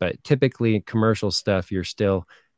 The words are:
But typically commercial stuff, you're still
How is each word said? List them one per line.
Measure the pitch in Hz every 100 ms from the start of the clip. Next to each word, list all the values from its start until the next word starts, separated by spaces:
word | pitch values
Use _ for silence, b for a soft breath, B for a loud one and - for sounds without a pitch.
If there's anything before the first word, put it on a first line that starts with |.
But | 90 -
typically | - 139 135 - 117 107
commercial | - 113 110 107 101
stuff, | - - 95 -
you're | 92
still | 90 - 101 95 - b b